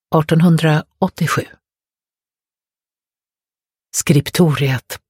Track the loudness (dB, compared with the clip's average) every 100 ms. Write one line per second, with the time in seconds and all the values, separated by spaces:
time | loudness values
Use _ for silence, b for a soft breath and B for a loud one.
0 | _ -2 0 2 4 2 2 -2 -4 -6
1 | -6 -4 -4 -4 -6 -12 _ _ _ _
2 | _ _ _ _ _ _ _ _ _ _
3 | _ _ _ _ _ _ _ _ _ -4
4 | 0 0 0 0 0 0 -2 -4 -8 -18
5 | _